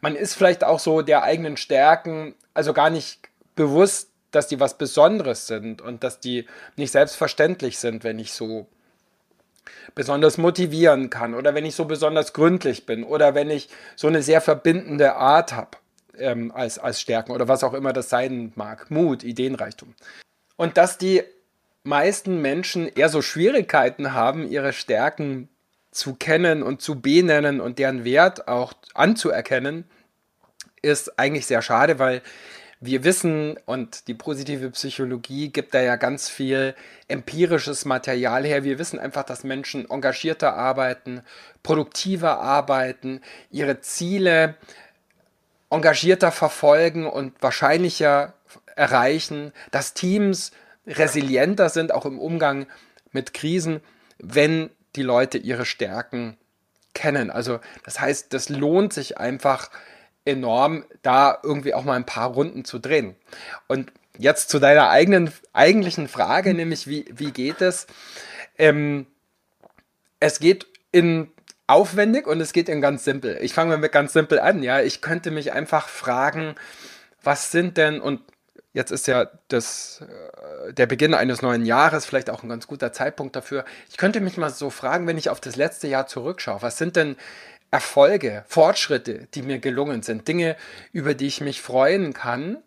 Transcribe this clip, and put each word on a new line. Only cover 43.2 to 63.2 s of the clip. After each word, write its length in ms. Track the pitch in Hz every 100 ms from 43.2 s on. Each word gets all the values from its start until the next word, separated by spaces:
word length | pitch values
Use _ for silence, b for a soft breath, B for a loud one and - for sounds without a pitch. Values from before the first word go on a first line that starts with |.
| B B B
ihre 300 | 139 143 135
Ziele 760 | - - 175 196 185 160 160 156 B B B B _ _ _ _ _ _ _
engagierter 600 | 156 156 147 165 185 180
verfolgen 760 | - 156 - 147 147 165 160 156
und 340 | - 135 _
wahrscheinlicher 920 | 131 - 143 160 180 - 151 143 143 _ _ - _ -
erreichen, 760 | 143 127 127 156 - 151 147 B B
dass 240 | 139 135
Teams 580 | - 180 202 202 185 - b b b -
resilienter 840 | 156 156 143 139 131 151 202 175
sind, 220 | 165 160
auch 120 | 139
im 140 | 143 131
Umgang 480 | 160 165 151 139 135 b b b _
mit 200 | - 131
Krisen, 480 | - 151 180 165 156 b b b b
wenn 520 | 90 127 151 160 160 _ _
die 80 | -
Leute 360 | 131 120 131 143
ihre 260 | - 120
Stärken 720 | 120 - 104 98 - 123 117 110 _ _ _ _ _
kennen. 380 | - 156 156 156
Also 300 | - 117 117 B B
das 140 | - -
heißt, 340 | 127 147 -
das 160 | 131 -
lohnt 420 | 143 143 175 208
sich 260 | 175 135 -
einfach 520 | 120 131 143 131 - B B B B _
enorm, 600 | - 135 123 117 143 160 - -
da 360 | - 131 139 -
irgendwie 320 | 147 143 139
auch 100 | -
mal 120 | 135 127
ein 100 | 123
paar 240 | - 120
Runden 340 | 123 113 -
zu 140 | 127 123
drehen. 360 | 131 151 107 92